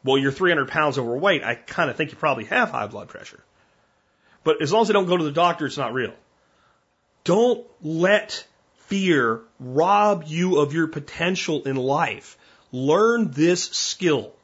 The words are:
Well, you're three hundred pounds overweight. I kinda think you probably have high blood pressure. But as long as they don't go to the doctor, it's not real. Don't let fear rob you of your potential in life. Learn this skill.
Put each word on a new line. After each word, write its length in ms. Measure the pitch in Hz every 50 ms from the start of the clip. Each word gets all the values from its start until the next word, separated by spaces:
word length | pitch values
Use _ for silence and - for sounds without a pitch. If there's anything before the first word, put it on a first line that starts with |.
| -
Well, 140 | 131 135
you're 140 | 139 135 139
three 180 | 135 - 185 175
hundred 200 | 170 147 131 -
pounds 280 | - 165 151 147 131
overweight. 460 | 139 123 117 120 131 170 202 180 143 -
I 120 | 120 117
kinda 380 | - _ - - - 165 139 117
think 160 | - 156 -
you 60 | -
probably 280 | - - 151 131 120 107
have 260 | - - 247 233 180
high 160 | - - 104
blood 220 | 104 - 101 - -
pressure. 340 | - - - - - - _ _ _ _ _ _ _ _ _ _ _ _ _ _ _ _ _ _ _ _ _
But 180 | 160 156 -
as 120 | 160 139 185
long 80 | 220 226
as 60 | 196
they 40 | 208
don't 140 | 202 190
go 100 | 175 180
to 60 | 180 160
the 80 | 147
doctor, 340 | 139 165 175 175 170 170 156
it's 120 | 131 -
not 160 | 147 135 113 120
real. 200 | 131 120 92 - _ _ _ _ _ _ _ _ _ _ _ _ _ _ _ _ _ _ _ _ _ _
Don't 420 | - 175 214 240 247 233 - - - _ _
let 640 | 170 151 160 160 175 185 208 202 208 - - - - _ _ _ _ _ _ _ _
fear 540 | - 196 196 190 180 165 139 120 113 113 113 - _ _ _
rob 680 | 131 123 127 147 160 185 202 202 208 208 202 175 151
you 320 | 156 156 170 180 185 180 147
of 140 | 147 135 147
your 140 | 165 160
potential 760 | 156 - 151 139 - - - 165 180 190 180 - - 160 135 -
in 140 | 139 135
life. 600 | 131 127 131 139 156 170 120 104 107 - - - _ _ _ _ _ _ _ -
Learn 560 | 127 131 143 156 190 220 226 233 233 214 160
this 320 | 131 139 156 170 180 175 -
skill. 680 | - - - - - - - 180 170 147 123 101 - - _